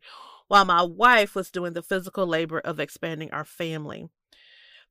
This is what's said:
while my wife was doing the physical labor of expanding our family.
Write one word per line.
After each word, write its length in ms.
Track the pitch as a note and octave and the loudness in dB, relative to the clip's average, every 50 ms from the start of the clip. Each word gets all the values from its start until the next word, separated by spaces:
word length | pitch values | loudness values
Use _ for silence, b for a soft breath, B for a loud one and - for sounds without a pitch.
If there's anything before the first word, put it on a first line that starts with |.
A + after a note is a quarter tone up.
| B B B B B B B B B - | B B B B B B B B B 4
while 160 | G3+ G3+ F#3+ | 4 6 6
my 180 | F#3 F3 E3+ | 6 4 4
wife 540 | F3+ F3 E3 F#3+ A3+ B3 B3 A3 G#3 - - | 2 2 2 4 4 6 6 6 4 2 -2
was 160 | G3 F3+ - | -6 -8 -6
doing 220 | - F3+ F3 F3 E3+ | -6 -6 -6 -6 -6
the 100 | E3+ E3+ | -8 -6
physical 420 | - G3 F#3 F3+ F#3+ - G3+ F#3+ | -4 -4 -4 -4 -4 -4 -4 -2
labor 340 | F3 E3 D#3+ E3+ D#3 D#3+ - | 0 0 -2 -2 -4 -6 -6
of 200 | - D#3+ D#3+ D3+ | -6 -6 -6 -6
expanding 500 | D3+ - - - - E3 D#3+ D#3 D#3+ - | -8 -8 -8 -10 -8 -8 -8 -8 -8 -8
our 120 | - D3 D3+ | -8 -8 -10
family. 640 | - - - F3 E3 D#3+ D#3 D3+ D3 - - - D#3+ _ _ _ b b b b b b b b b b b b b | -10 -10 -10 -8 -8 -8 -8 -10 -10 -12 -14 -16 -18 _ _ _ b b b b b b b b b b b b b